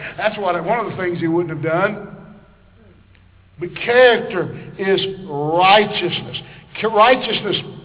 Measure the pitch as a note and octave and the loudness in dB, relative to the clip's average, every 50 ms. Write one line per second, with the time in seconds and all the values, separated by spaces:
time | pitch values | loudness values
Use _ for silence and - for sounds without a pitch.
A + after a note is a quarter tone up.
0 | - - - - F#3+ G#3+ G#3 G#3 G3+ F#3 F3 E3+ D#3+ F3+ A3+ A#3+ G#3+ F#3+ F3 F3 | -14 -14 -8 -4 -4 -4 -2 -2 -2 -2 -2 -2 -2 -2 -2 -2 -2 -6 -6 -4
1 | F#3 F3+ F3 E3 E3 E3 E3 E3+ F3 D#3+ D#3 D3 D#3 D#3+ D#3+ F3 F#3+ G#3+ G#3 - | -4 -4 -4 -2 -2 0 0 0 -2 -2 -6 -6 -4 -2 0 0 0 0 -2 -6
2 | - - - - - - - - - _ _ _ _ _ _ _ _ - _ _ | -12 -14 -16 -18 -20 -20 -20 -20 -20 _ _ _ _ _ _ _ _ -20 _ _
3 | _ _ _ _ _ _ _ _ _ _ _ - F3 F3 - - - A#3+ A#3+ B3 | _ _ _ _ _ _ _ _ _ _ _ -12 -12 -10 -10 -6 -2 2 6 6
4 | B3+ B3 A3+ G#3 - - - F3+ D3+ - - - - - - - G3 F#3+ F#3+ - | 8 6 6 4 0 -4 -4 -4 -4 -6 -8 -12 -14 -14 -10 -6 0 0 0 0
5 | F#3+ G3 - - - D#3 D3 C#3+ D3 D3+ D#3+ F3 F#3 F#3+ G3+ G#3+ G#3 G#3 G#3 - | 0 -4 -6 -10 -10 -8 -6 -4 -2 0 2 4 6 6 6 6 4 2 -2 -4
6 | F3 E3+ - - - - - - - - - - - _ - - - D#3+ E3 G#3 | -4 -4 -4 -6 -8 -10 -12 -14 -14 -16 -20 -20 -20 _ -10 -6 -4 0 4 6
7 | A3 B3 C4 B3+ - A#3 G#3+ - - G3+ E3 - - - - - | 6 6 6 2 0 -4 -4 -4 -2 -4 -4 -4 -6 -10 -14 -18